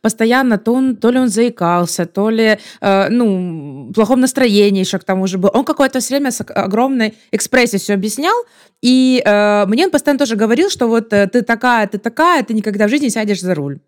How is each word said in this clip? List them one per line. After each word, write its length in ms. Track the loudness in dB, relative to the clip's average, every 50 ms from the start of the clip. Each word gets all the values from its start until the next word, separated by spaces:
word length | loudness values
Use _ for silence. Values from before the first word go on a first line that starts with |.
постоянно, 560 | -2 -4 -2 0 0 0 2 2 2 2 0 0
то 160 | 0 -2 0
он, 220 | 0 0 -2 -2
то 160 | 0 0 0
ли 80 | 2 2
он 100 | 0 0
заикался, 760 | 0 0 0 0 0 -2 -2 0 2 0 0 -2 -2 -6 -6
то 240 | -6 _ -2 -2 0
ли, 280 | 0 2 2 2 2 0 -2 -20 -16 -4
э, 280 | 0 2 2 2 2 2
ну, 760 | 2 2 2 2 0 -2 -4 -6 -8 -10 -12 -12 -14 -14 -14 -4
в 40 | 0
плохом 260 | 0 2 4 4 2
настроении 580 | 2 0 2 0 0 2 4 4 4 4 4 2
еще 160 | 0 -2 -4 -6
к 40 | -4
тому 240 | -4 -2 -2 -2 -2
же 100 | -2 0
был. 120 | 0 2 2
Он 100 | 0 -2
какое-то 360 | -2 0 0 0 0 0 -4 -4 -2
время 200 | -4 -2 -2 -2
с 100 | -6 -6
ог-, 100 | -10 -8 -6 -4 -4
огромной 480 | -2 0 0 0 0 0 -2 -2 -2 -4 _ _ _
экспрессией 480 | -6 -6 -4 0 2 2 2 2 0 -4
все 140 | -2 -2 -4
объяснял, 420 | -2 -2 -4 -6 -4 -2 0 0 -2 -2 _ _ _ -20 _ _ _ 0
и, 360 | 2 2 4 4 2 2 2 2
э, 400 | 2 2 4 2 2 2 2 0 0
мне 180 | 0 0 0
он 60 | 0
постоянно 280 | 0 0 0 0 0 0
тоже 160 | 0 -2 0
говорил, 340 | -2 0 0 2 2 0 -2
что 180 | 0 -2 -2 0
вот, 260 | 0 -2 -2 0 0
э, 140 | 0 0 2
«Ты 140 | 0 -4
такая, 440 | -2 -2 -2 0 0 0 2 2 0 -2
ты 100 | -4 -6
такая, 440 | -8 -8 -2 0 2 2 2 2 0
ты 100 | -2 -4
никогда 320 | -4 -4 -4 -2 0 0
в 40 | 0
жизни 160 | 0 0 -2
не 60 | -2
сядешь 300 | -2 -2 -2 -2 -4 -4
за 120 | -2 -4 -2
руль». 220 | -2 -4 -8 -8 -12 _